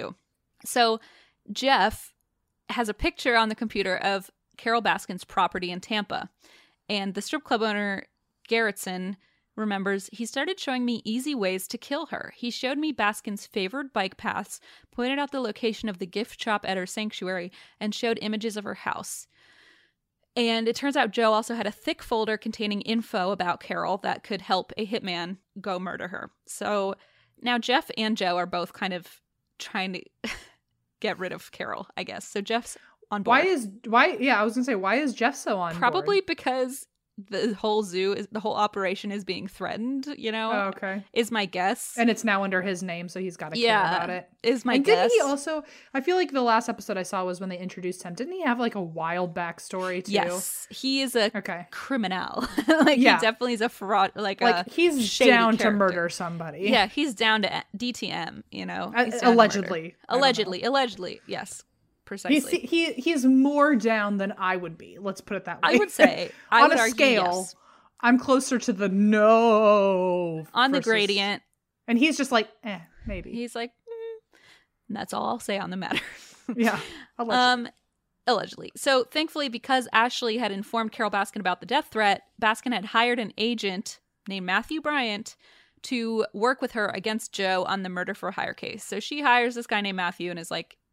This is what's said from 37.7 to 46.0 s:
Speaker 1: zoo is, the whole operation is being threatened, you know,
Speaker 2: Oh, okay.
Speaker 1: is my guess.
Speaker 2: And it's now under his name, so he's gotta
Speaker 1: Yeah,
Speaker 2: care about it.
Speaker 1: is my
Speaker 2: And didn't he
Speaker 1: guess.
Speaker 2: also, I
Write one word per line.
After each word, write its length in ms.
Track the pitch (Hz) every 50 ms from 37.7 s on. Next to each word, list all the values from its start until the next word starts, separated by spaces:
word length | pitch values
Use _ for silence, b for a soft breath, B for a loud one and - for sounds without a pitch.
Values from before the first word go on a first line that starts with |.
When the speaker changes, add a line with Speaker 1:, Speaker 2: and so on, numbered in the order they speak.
| 214 214
Speaker 1:
zoo 320 | 214 185 175 185 190 196 202
is, 140 | - 202 -
the 80 | - 220
whole 140 | 185 214 -
operation 560 | - 208 208 - 202 190 180 196 - - 208
is 120 | 196 208 185
being 220 | - 180 175 180
threatened, 640 | 190 - - 185 170 165 196 226 254 277 269 269 294 285 -
you 120 | - 220
know, 200 | 214 220 220 220
Speaker 2:
Oh, 160 | 214 208 196
okay. 360 | 196 196 - 208 190 190 208 196 _ -
Speaker 1:
is 180 | 220 240 208
my 160 | 233 220 202
guess. 480 | 185 - 180 180 196 247 - - - -
Speaker 2:
And 140 | 247 233 233
it's 120 | 220 226 -
now 200 | 220 202 196 196
under 180 | 196 190 185
his 220 | 180 202 185 175 190
name, 260 | 185 170 170 175 175
so 100 | - 185
he's 160 | 185 185 170
gotta 200 | - 170 156 185
Speaker 1:
Yeah, 240 | 226 233 226 214 208 185 165
Speaker 2:
care 80 | 180
about 120 | 175 170 175
it. 180 | 180 180 180 _ _ _ -
Speaker 1:
is 200 | 233 269 240 -
my 120 | 247 233
Speaker 2:
And 100 | 277 277
didn't 240 | 392 440 - - 466
he 80 | 480
Speaker 1:
guess. 80 | 427 294
Speaker 2:
also, 380 | 269 285 277 285 330 311 302 294 B B B B B B
I 60 | 269